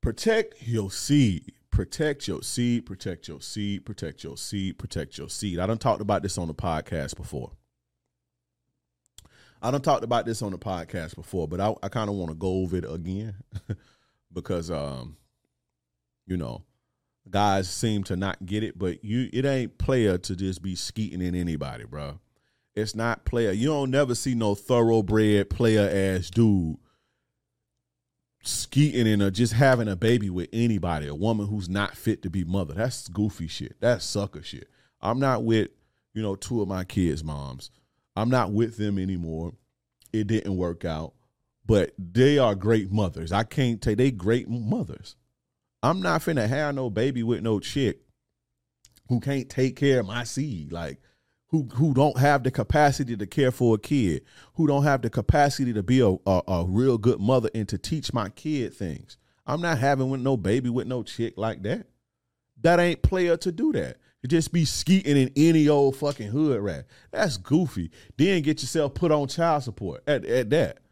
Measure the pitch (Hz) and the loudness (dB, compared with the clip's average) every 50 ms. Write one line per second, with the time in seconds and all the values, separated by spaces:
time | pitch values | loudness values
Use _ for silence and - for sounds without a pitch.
0 | - 120 117 - - 226 220 226 220 220 - - - 117 120 113 101 98 - - | -4 -4 -6 -2 0 2 2 2 0 -2 -6 -14 -8 -2 -2 -2 -2 -2 -6 -8
1 | - - 143 147 135 107 92 82 - - - _ _ _ - - 95 - - - | 0 4 4 6 6 4 2 0 -6 -12 -20 _ _ _ 0 0 0 0 -4 -2
2 | 156 151 143 143 - - 90 - - - - - 120 120 120 120 - - 98 - | -2 -2 -2 -4 -6 -6 -6 -6 -6 -8 -2 0 0 2 2 0 -2 -6 -14 -10
3 | - 101 90 80 - - 80 67 - - - 107 104 101 101 92 - - 104 - | -10 -10 -10 -10 -12 -16 -16 -14 -14 -12 -8 -6 -4 -4 -4 -6 -8 -12 -12 -10
4 | - 80 73 _ - 82 - - - - - 101 95 95 - _ - 90 - 90 | -10 -12 -12 _ -14 -14 -12 -12 -12 -8 -6 -4 -4 -4 -6 _ -12 -10 -8 -8
5 | 73 71 - - 71 80 - - - 104 87 85 90 98 113 113 - 127 107 - | -8 -8 -10 -14 -14 -12 -10 -6 -6 -4 -4 -2 -2 -2 -2 -2 0 -2 -2 -2
6 | 104 101 104 92 73 - - - 87 82 78 - - 90 80 78 76 - - 80 | 0 -2 -2 -2 -2 -4 -6 -6 -6 -8 -8 -6 -4 -4 -4 -4 -6 -6 -8 -8
7 | 69 - - - - - - 71 - - - _ _ _ _ _ _ _ _ _ | -6 -8 -10 -14 -14 -12 -10 -10 -10 -12 -16 _ _ _ _ _ _ _ _ _
8 | _ _ _ _ _ _ _ _ _ _ _ _ _ _ _ _ _ _ _ _ | _ _ _ _ _ _ _ _ _ _ _ _ _ _ _ _ _ _ _ _
9 | _ _ _ - _ _ _ _ _ _ _ _ - 117 131 143 131 165 143 110 | _ _ _ -20 _ _ _ _ _ _ _ _ -4 -2 -2 0 2 2 0 0
10 | - 117 120 117 101 113 113 - 117 101 95 85 - 107 92 87 82 80 - 92 | 0 0 -2 0 0 -2 -4 -4 -4 -6 -8 -8 -8 -8 -6 -6 -8 -8 -8 -10
11 | 82 80 - - 80 - - 92 80 76 82 90 98 107 113 - - 98 - 123 | -10 -10 -12 -16 -16 -8 -6 -6 -6 -4 -4 -2 -2 -2 -2 -4 -8 -8 -6 -4
12 | 110 101 101 98 90 82 80 80 90 95 92 95 92 90 85 90 82 - 78 82 | -4 -4 -4 -6 -6 -8 -8 -6 -4 -2 -2 -2 -2 -2 -2 -4 -4 -6 -8 -8
13 | 82 90 92 98 107 110 98 98 - _ - 98 _ _ 101 - _ _ _ _ | -8 -6 -6 -6 -8 -10 -12 -14 -18 _ -14 -14 _ _ -10 -10 _ _ _ _
14 | _ _ _ _ _ _ 87 87 85 - 98 87 85 82 85 76 73 71 67 64 | _ _ _ _ _ _ -12 -12 -6 -4 -4 -4 -4 -4 -6 -6 -6 -6 -8 -10
15 | 64 80 80 _ _ _ _ _ _ _ _ _ _ _ _ _ _ _ _ _ | -12 -14 -18 _ _ _ _ _ _ _ _ _ _ _ _ _ _ _ _ _
16 | _ _ _ _ _ - 92 90 78 60 57 - - _ _ _ _ _ _ _ | _ _ _ _ _ -6 -6 -6 -6 -6 -10 -14 -16 _ _ _ _ _ _ _
17 | _ _ _ _ _ - 87 101 104 104 98 98 95 90 - - - 113 107 104 | _ _ _ _ _ -4 0 2 2 4 2 2 0 -4 -6 -4 -2 0 0 -2
18 | 98 - 98 90 98 98 92 - 98 90 98 107 110 - - 85 98 90 87 - | -2 -2 -4 -2 -2 -4 -4 -6 -8 -6 -4 -4 -4 -4 -6 -4 -4 -4 -4 -6
19 | - 104 107 120 127 - - 120 131 139 139 131 123 104 _ _ - - 139 127 | -6 -4 -2 -2 -2 -2 -2 -2 0 0 0 0 -2 -4 _ _ -2 0 2 4
20 | 113 101 92 87 - - 95 87 98 95 92 85 80 95 90 87 - - - 113 | 4 4 2 2 -2 -6 -6 -4 -2 -4 -4 -4 -6 -8 -6 -6 -8 -8 -6 -6
21 | 110 - 76 90 92 90 90 90 87 87 80 71 71 67 60 58 58 57 60 76 | -6 -6 -4 -4 -4 -2 -2 -2 -2 -2 -2 -4 -6 -8 -10 -12 -14 -14 -12 -10
22 | 71 69 73 90 _ _ _ _ _ _ _ _ _ _ _ 101 107 107 - 107 | -10 -10 -12 -14 _ _ _ _ _ _ _ _ _ _ _ -6 -6 -6 -4 -4
23 | 113 117 113 - _ - - 120 117 104 95 104 117 151 156 147 139 131 127 139 | -2 -2 -4 -4 _ -4 0 0 0 2 0 0 0 0 0 0 -2 0 2 2
24 | 147 127 123 110 - 135 127 117 113 104 101 - - - 127 120 117 113 113 113 | 2 2 0 -2 -2 -2 -2 0 0 0 0 -2 0 2 2 4 4 6 4 4
25 | 104 95 110 110 107 107 104 101 98 - - - 120 113 110 107 101 95 80 98 | 2 4 4 4 6 6 6 4 2 0 -2 2 2 4 4 4 4 4 2 2
26 | 95 98 95 92 90 - - 117 117 110 101 95 85 80 78 - _ _ _ _ | 2 2 0 -2 -4 -2 2 4 4 6 6 4 2 -2 -4 -8 _ _ _ _
27 | _ _ _ _ _ _ _ _ _ _ _ _ _ _ _ _ _ _ _ _ | _ _ _ _ _ _ _ _ _ _ _ _ _ _ _ _ _ _ _ _
28 | _ _ _ _ _ _ _ _ _ - - - - - - 135 147 151 - 120 | _ _ _ _ _ _ _ _ _ -8 -6 -6 -8 -2 2 4 4 4 4 2
29 | 120 110 107 104 101 98 95 92 120 113 113 113 139 135 131 117 117 104 98 87 | 4 4 4 4 2 0 2 0 0 0 2 4 6 6 6 4 2 -2 -2 0
30 | 85 113 120 117 104 98 90 90 87 - - 113 117 120 110 98 82 87 85 78 | 2 2 2 2 0 -2 -4 -6 -6 -6 -2 0 0 2 2 0 0 -2 -2 -2
31 | 73 71 73 73 92 113 113 107 104 104 107 107 92 85 92 101 101 98 - - | -4 -6 -6 -2 -2 0 0 0 -2 -4 -4 -6 -4 -4 -2 -2 -2 -4 -6 -6
32 | - 120 107 - - 95 80 98 90 80 90 98 90 73 71 87 113 131 - - | -2 -2 -2 -2 -4 -6 -4 -4 -4 -2 -2 -2 -2 -4 -4 -4 -4 -4 -4 -8
33 | - - 90 101 104 107 101 - 85 78 - - - - - _ - 117 123 98 | -12 -10 -4 -2 -2 -2 -2 -6 -10 -8 -8 -10 -12 -12 -12 _ 0 0 0 0
34 | - - - 101 101 101 - 76 - - - 67 - _ _ _ _ _ _ _ | -2 -6 -4 -4 -4 -6 -8 -14 -14 -14 -16 -16 -18 _ _ _ _ _ _ _
35 | - 101 117 131 139 135 127 110 117 113 113 110 101 - _ _ _ _ _ _ | -4 -4 -2 0 2 0 0 0 2 2 2 2 2 0 _ _ _ _ _ _
36 | _ _ _ 107 110 104 98 98 - - 127 117 104 92 98 92 92 - - 98 | _ _ _ -6 -4 -4 -4 -6 -6 -4 -2 -2 -2 -2 -4 -6 -6 -4 0 0
37 | 90 85 73 80 80 78 76 71 69 67 64 65 - - _ _ _ _ _ _ | 2 2 0 -2 -6 -8 -8 -8 -10 -12 -14 -16 -18 -20 _ _ _ _ _ _
38 | _ _ _ 101 107 117 131 127 117 90 98 104 117 113 113 - 104 107 101 95 | _ _ _ -2 0 2 2 2 2 2 2 0 0 0 -2 -4 -4 -2 -2 -2
39 | 92 95 95 90 85 80 80 80 82 87 104 _ _ _ _ _ _ _ _ _ | -2 -2 -4 -4 -6 -6 -6 -8 -8 -10 -10 _ _ _ _ _ _ _ _ _
40 | _ _ - 110 107 101 117 113 - 101 95 90 90 87 85 90 - 85 80 78 | _ _ -4 -4 -2 0 0 -2 0 -2 -4 -2 -2 -4 -4 -6 -6 -6 -6 -6
41 | 80 71 _ _ _ _ _ _ _ _ _ _ _ - 110 104 90 - - - | -8 -10 _ _ _ _ _ _ _ _ _ _ _ 4 4 4 4 2 -2 -10
42 | 95 85 90 113 127 139 147 143 131 113 101 95 90 107 117 110 101 95 98 107 | -12 -4 2 4 6 6 6 6 4 4 2 0 2 2 2 2 2 0 0 0
43 | 104 90 - - 82 82 90 98 117 - - - 135 123 117 101 - 123 107 104 | 0 0 -2 -6 -8 -2 -2 -2 -2 -2 -2 0 0 0 0 0 0 -2 2 2
44 | 127 139 123 98 87 104 113 123 - - 117 120 113 107 170 262 160 85 - - | 2 0 0 -2 0 0 0 0 0 -4 -6 -6 -2 -2 -2 -2 -4 -8 -10 -16
45 | - - - _ _ _ _ _ _ _ _ _ _ _ _ _ - 127 165 190 | -16 -20 -20 _ _ _ _ _ _ _ _ _ _ _ _ _ 0 0 0 0
46 | 185 180 165 160 - - 165 139 110 104 123 143 151 147 143 135 131 123 98 107 | 0 0 0 0 0 0 0 0 0 0 0 -2 -2 -2 -2 -4 -4 -4 -2 0
47 | 117 135 131 123 113 113 120 87 92 113 110 101 - - - 143 135 107 - - | 0 0 0 -2 0 0 -2 0 0 0 0 0 -2 -4 -2 0 0 0 0 -2
48 | _ _ _ _ _ _ _ _ _ _ _ _ _ _ _ _ _ _ _ _ | _ _ _ _ _ _ _ _ _ _ _ _ _ _ _ _ _ _ _ _
49 | _ _ 123 120 101 135 139 139 120 - - - 131 135 127 - 143 139 135 127 | _ _ -2 -2 0 -2 -2 -2 -4 -6 -2 0 0 0 0 0 2 2 4 2
50 | 110 92 104 120 123 113 - - 143 151 117 85 76 71 85 82 82 76 67 - | 0 -2 -6 -8 -8 -6 -6 -6 -6 -4 -6 -8 -8 -8 -8 -8 -8 -8 -10 -12
51 | _ _ _ _ _ _ _ _ _ _ - 160 143 120 - 117 147 160 139 131 | _ _ _ _ _ _ _ _ _ _ -2 -2 -2 -2 0 2 2 4 4 4
52 | 143 151 117 127 135 143 147 139 120 127 - - 113 - - 147 151 143 131 - | 4 4 4 4 4 4 4 4 2 0 -2 -2 -2 2 4 6 6 4 4 2
53 | 147 120 117 101 104 95 - - 139 127 123 - 127 120 110 107 - - 147 143 | -2 -4 -4 -6 -6 -4 0 2 2 2 2 4 4 4 4 4 2 0 0 2
54 | 117 92 78 64 - _ _ - - _ _ - 165 143 139 139 143 151 139 131 | 2 2 0 0 -4 _ _ -20 -20 _ _ 2 2 4 4 4 4 4 2 2
55 | - 151 - - 113 - - 151 143 143 135 - 139 123 117 104 98 95 123 131 | 0 -2 -2 -2 0 2 4 6 6 4 4 0 -2 0 0 -2 2 4 4 6
56 | 123 104 92 - _ 95 95 90 - - 95 87 87 92 92 107 127 135 123 113 | 6 6 4 2 _ 2 2 2 2 0 0 0 0 0 2 2 4 4 4 4
57 | 101 127 117 - 98 107 131 131 113 113 - 113 107 - - 92 - - 165 156 | 4 2 2 2 2 2 2 2 2 0 -2 -2 -4 -4 -4 -8 -4 -4 -6 -4
58 | 131 - - 117 107 95 - - - 151 151 143 117 98 - - 107 87 73 - | -4 -4 -4 -4 -4 -4 -8 -10 -6 -4 -4 -2 -4 -6 -6 -8 -8 -8 -8 -8
59 | 98 _ - _ _ _ _ _ _ - 127 165 170 175 160 120 120 139 143 135 | -12 _ -20 _ _ _ _ _ _ -6 -6 -4 -2 -2 -2 0 2 2 2 2
60 | 131 131 135 135 123 135 135 117 90 92 107 131 131 123 117 127 117 - 127 123 | 0 -2 -2 -2 0 0 0 0 2 0 0 2 0 0 -2 -2 -4 -4 -6 -6
61 | 110 - - - 113 110 - - 104 113 104 - 95 104 143 233 202 _ _ _ | -6 -8 -6 -4 -4 -4 -4 -4 -6 -6 -6 -4 -4 -4 -4 -4 -6 _ _ _
62 | _ _ _ _ _ _ _ _ _ _ _ _ 113 165 175 175 175 175 170 - | _ _ _ _ _ _ _ _ _ _ _ _ 4 4 6 6 4 2 0 2
63 | - - 190 185 180 170 165 165 - 190 170 160 240 311 - 139 80 - - _ | 0 2 2 2 2 2 2 0 0 -6 -4 -2 -2 0 0 0 -4 -4 -8 _
64 | _ _ _ _ - 127 151 165 156 - - 170 160 135 - - - - 190 190 | _ _ _ _ -4 2 2 2 2 2 2 2 2 2 0 -2 2 4 4 4
65 | 196 139 143 139 131 127 - 139 151 165 165 160 151 147 151 143 139 139 135 139 | 6 4 4 4 4 4 4 4 6 6 8 6 6 6 6 6 4 4 2 0
66 | 147 143 143 - 113 104 107 143 156 156 135 107 101 101 82 71 - _ - - | -2 -4 -4 -4 -6 -4 -2 0 2 2 2 0 0 -2 -4 -6 -10 _ -20 -20
67 | _ _ - - 220 190 123 98 87 - 127 165 185 135 - - 87 82 _ - | _ _ -4 -2 -2 -2 -2 -6 -2 2 2 2 2 2 -2 -6 -6 -6 _ -16
68 | - - - - 143 190 196 175 147 147 151 156 139 123 - 165 151 139 - - | -20 -20 0 2 2 4 4 2 2 0 -2 -2 -4 -4 0 0 0 0 0 0
69 | 185 170 156 151 143 135 - - 170 170 160 147 131 - 104 - 104 92 78 - | 2 4 4 4 2 -2 -2 0 2 2 2 0 0 -4 -10 -8 -8 -8 -8 -6
70 | _ - 147 127 - - 113 127 123 104 127 160 139 82 - - _ _ | _ 0 0 0 0 0 0 0 2 2 2 2 2 0 -2 -12 _ _